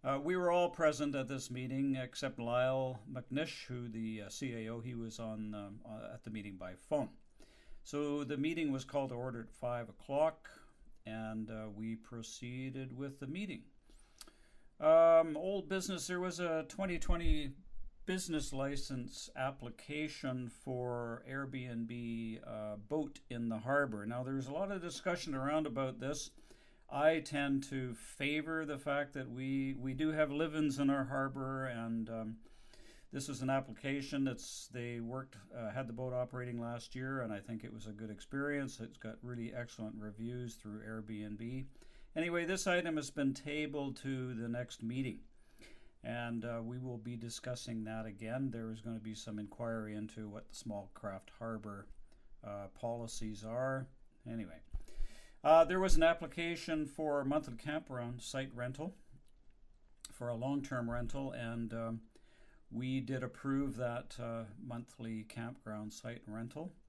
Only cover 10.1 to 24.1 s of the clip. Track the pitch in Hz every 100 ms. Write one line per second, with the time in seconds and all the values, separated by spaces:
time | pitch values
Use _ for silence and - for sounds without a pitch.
10.1 | 139 160 156 - - - - - - -
11.1 | 110 110 110 110 110 110 104 110 113 -
12.1 | 117 110 - 123 127 131 135 131 123 139
13.1 | 139 135 170 202 143 - - - - -
14.1 | - - - - - - - 156 165 165
15.1 | 165 165 151 185 196 - 190 185 180 -
16.1 | 180 180 170 175 160 160 - 190 170 -
17.1 | 175 170 - 143 - - - - - -
18.1 | 185 - 156 135 135 139 139 131 131 120
19.1 | - - - 131 135 123 113 - 147 151
20.1 | - 135 127 123 - - 127 123 120 117
21.1 | 117 - 135 139 131 123 117 113 120 117
22.1 | 113 113 110 - 110 107 104 101 156 147
23.1 | - - 120 117 110 110 143 139 107 104